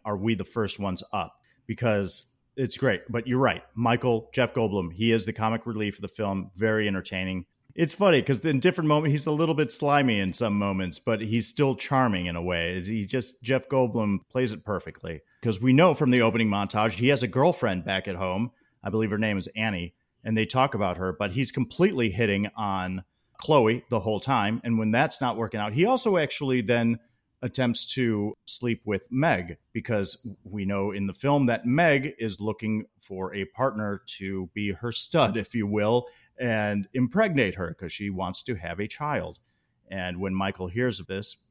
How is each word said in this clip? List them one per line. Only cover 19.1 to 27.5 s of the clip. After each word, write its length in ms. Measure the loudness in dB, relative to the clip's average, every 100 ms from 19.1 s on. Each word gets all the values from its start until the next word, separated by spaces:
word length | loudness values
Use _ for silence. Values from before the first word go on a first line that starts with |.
her 80 | 0
name 180 | 0 -2
is 120 | -4
Annie, 460 | -4 -2 -2 -6 _ _ _
and 140 | -2 0
they 80 | 2
talk 280 | 2 2
about 220 | 2 -2 -2
her, 160 | -4
but 200 | -4 -4
he's 180 | -2 -2
completely 600 | -2 -4 0 0 2 -2
hitting 380 | 0 0 0 -2 -4
on 480 | -4 -2 -4 -6 -10 _ _ -8
Chloe 460 | 2 4 4 0 -2
the 100 | -2
whole 200 | 0 -2
time. 420 | 0 0 2 -2
And 140 | 0 0
when 120 | 2
that's 300 | 2 2 0
not 160 | -2 -2
working 240 | -4 -4
out, 140 | -2
he 100 | 0
also 320 | 2 2 2 2
actually 460 | 0 -2 0 0
then 360 | 2 2 2 0 _ _ _ -10
attempts 420 | -6